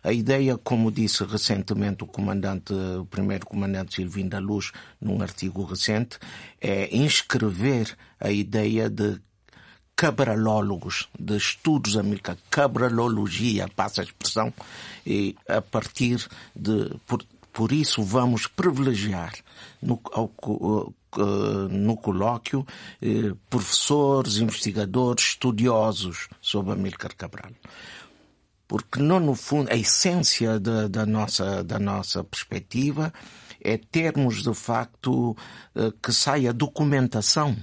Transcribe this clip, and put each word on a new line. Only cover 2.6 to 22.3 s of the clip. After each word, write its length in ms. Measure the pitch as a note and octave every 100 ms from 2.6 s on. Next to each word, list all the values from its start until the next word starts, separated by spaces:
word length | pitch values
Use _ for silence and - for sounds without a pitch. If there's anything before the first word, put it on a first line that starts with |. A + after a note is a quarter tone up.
| -
o 320 | G2 F#2 F#2 F2+
primeiro 400 | - G2 G2 -
comandante 500 | G#2 G2 F#2+ F#2 -
Silvino 340 | F#2 F#2+ F#2
da 100 | G2
Luz, 320 | G2 G#2 - - - -
num 220 | G#2 G2
artigo 420 | F#2+ - F#2 F#2 F#2
recente, 520 | F#2 - G#2+ A#2 - - - - -
é 340 | - G2 G2 A2
inscrever 1000 | C#3+ - - B2 A2 F2 B2 B2+ G#2+ - - _
a 120 | G2+
ideia 580 | G#2 G2 A2 G#2+ A2 A2
de 300 | G#2 G#2 F#2+ _ _ _ - - - _ -
cabralólogos, 1120 | E3 A#2+ B2+ A2 A2 G#2+ G#2 F#2 F#2+ - - -
de 160 | F2+ G#2
estudos 600 | - - D#3+ D3+ A2+ G#2+
Amílcar, 400 | G2+ G2+ - F2+ -
cabralologia, 1160 | - C#3+ A#2 B2 A#2 A#2+ A2 G2+ E2+ A#2 G2+ F#2 -
passa 240 | G2+ G2
a 60 | -
expressão, 480 | - - - A#2+ - - - - - -
e 300 | G2+ G2 - -
a 160 | G#2
partir 640 | - A2+ - - B2 A#2+ - - - -
de, 400 | G#2 G#2+ - - -
por, 160 | A#2+ - - -
por 220 | - A2
isso 280 | D3 D3+ -
vamos 460 | G2+ B2 B2 A2+ -
privilegiar 840 | - F3+ C3+ C3+ G#2+ G#2 F#2 E2 - - - - -
no, 180 | - A#2 -
ao 160 | - A2+
co-, 640 | - - G#2+ F#2 G#2+ - - _ -
eh, 560 | G2+ G2+ G#2 G2+ F#2+
no 240 | G2 G#2 A2+
colóquio, 680 | - F#2 G#2+